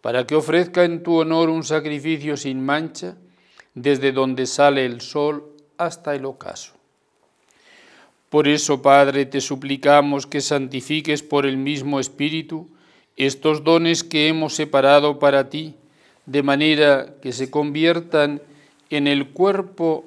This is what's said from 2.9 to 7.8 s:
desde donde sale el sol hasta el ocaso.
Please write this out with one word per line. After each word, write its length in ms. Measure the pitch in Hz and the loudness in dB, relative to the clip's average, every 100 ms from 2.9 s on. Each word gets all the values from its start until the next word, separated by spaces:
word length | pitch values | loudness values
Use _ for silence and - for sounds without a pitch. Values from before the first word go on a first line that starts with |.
| - 180 180 _ _ _ _ - | -10 -14 -16 _ _ _ _ -20
desde 380 | - 127 139 135 | -6 0 2 0
donde 340 | 131 135 127 127 | 0 -2 -2 -6
sale 380 | - 143 139 | 2 2 4
el 160 | 131 120 | -2 -6
sol 460 | - 151 147 147 147 - _ _ | -10 -6 -4 -6 -10 -20 _ _
hasta 380 | 170 160 - | -8 -8 -8
el 100 | 143 | -8
ocaso. 500 | 135 131 - - - _ _ _ _ _ _ _ _ _ _ _ | -8 -14 -16 -18 -20 _ _ _ _ _ _ _ _ _ _ _